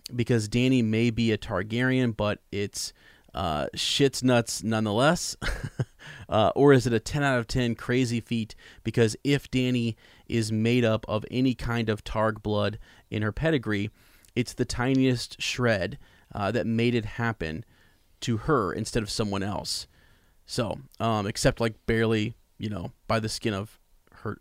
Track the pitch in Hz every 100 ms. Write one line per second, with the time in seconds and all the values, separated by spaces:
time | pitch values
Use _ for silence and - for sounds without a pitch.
0 | - 123 113 120 104 120 127 131 110 110
1 | 120 113 113 107 - 95 107 117 127 131
2 | 123 107 104 101 _ 101 101 - - -
3 | - - _ - 90 76 67 - - -
4 | 135 - 127 123 113 - 107 110 107 104
5 | 143 175 - - - - - - 127 _
6 | - - - 104 98 - 143 135 117 113
7 | - 151 143 127 113 131 120 113 - 123
8 | 123 120 - 117 107 - - - - 123
9 | 113 - 139 143 - 127 127 123 117 107
10 | - - - 117 107 110 113 123 113 110
11 | - 107 - 120 131 120 123 117 110 107
12 | - 110 110 104 104 104 101 107 - -
13 | _ 110 107 - 160 151 110 104 101 -
14 | _ _ _ - 123 - 127 - 123 135
15 | 131 123 - - - - 123 104 90 -
16 | - _ _ - 98 113 95 113 120 120
17 | 107 - 117 110 80 80 - _ _ _
18 | _ _ - 110 151 143 92 73 110 123
19 | 104 - 107 98 98 98 - - - _
20 | _ _ _ _ - - 110 - - -
21 | 113 107 104 - 135 - 117 107 - 113
22 | 113 110 107 - _ _ 107 98 - -
23 | - 113 107 - 117 98 104 - _ _
24 | _ - 110 -